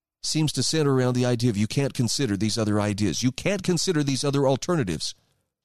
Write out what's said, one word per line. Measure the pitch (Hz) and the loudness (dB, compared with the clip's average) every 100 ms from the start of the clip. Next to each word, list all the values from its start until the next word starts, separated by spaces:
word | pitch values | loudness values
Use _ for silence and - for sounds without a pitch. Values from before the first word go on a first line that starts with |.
| _ _ | _ _
seems | - 151 156 | -4 0 0
to | - | 0
center | 123 160 143 | -2 2 2
around | 131 127 123 | 4 2 2
the | 123 | 0
idea | 123 123 | 2 0
of | 101 | 2
you | 107 | 0
can't | - 139 - | 0 -2 0
consider | 117 - 131 98 | -2 0 -2 0
these | 110 117 | -2 0
other | 107 104 | 0 0
ideas. | 104 98 104 71 | 0 0 0 0
You | 127 | -2
can't | - 170 196 | -2 -4 -2
consider | 180 170 - 156 | 0 0 0 0
these | 139 131 | 0 -2
other | 143 139 135 | 0 2 2
alternatives. | 135 - 175 98 78 - - _ _ _ _ | 2 0 -2 0 -4 -6 -10 _ _ _ _